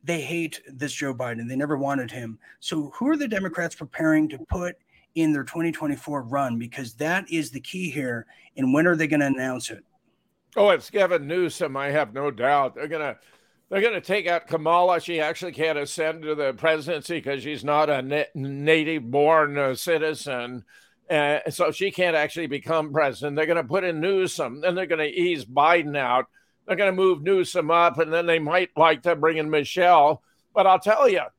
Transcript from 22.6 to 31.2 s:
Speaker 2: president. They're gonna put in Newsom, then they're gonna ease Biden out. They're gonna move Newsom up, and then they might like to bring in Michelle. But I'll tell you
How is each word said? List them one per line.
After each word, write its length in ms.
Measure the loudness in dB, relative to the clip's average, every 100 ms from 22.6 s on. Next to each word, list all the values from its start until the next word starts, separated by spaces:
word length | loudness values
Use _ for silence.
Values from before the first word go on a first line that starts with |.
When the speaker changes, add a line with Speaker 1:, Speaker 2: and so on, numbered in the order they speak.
| -2 -2 0
Speaker 2:
president. 440 | 0 0 0 -6 -2
They're 100 | 0
gonna 180 | 0
put 200 | 0 -2
in 160 | -2 -2
Newsom, 640 | 0 0 0 -2 -6 -2
then 140 | -2 -2
they're 100 | -2
gonna 180 | -2
ease 420 | -2 0 0 0 -2
Biden 520 | 2 6 4 2 -2
out. 300 | 2 0 0 _ _ _ -6
They're 100 | 0
gonna 160 | 0
move 300 | 4 2 2
Newsom 500 | 2 2 2 -2 2
up, 260 | 4 4 2
and 140 | 0
then 140 | 0 2
they 140 | 0
might 360 | 2 0 0 4
like 280 | 4 4
to 120 | 2 2
bring 220 | 2 2
in 120 | 0
Michelle. 720 | 0 0 2 6 8 8 4 _ _ _
But 140 | 2 6
I'll 120 | 4
tell 280 | 4 4 4
you 140 | 4